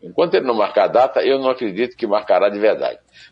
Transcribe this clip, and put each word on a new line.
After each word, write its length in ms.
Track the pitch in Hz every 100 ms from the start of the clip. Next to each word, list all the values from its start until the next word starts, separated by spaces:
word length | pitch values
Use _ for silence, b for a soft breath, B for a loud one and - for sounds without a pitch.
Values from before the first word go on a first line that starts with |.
Enquanto 300 | 87 - 170
ele 120 | 175 135
não 80 |
marcar 300 | 113 101 -
a 40 | 92
data, 320 | 107 131 131
eu 160 | 110 135
não 100 | 131
acredito 460 | 127 113 92 120 -
que 100 | 110
marcará 420 | 104 - 92 101
de 120 | 104
verdade. 400 | 107 - 65 - _ b b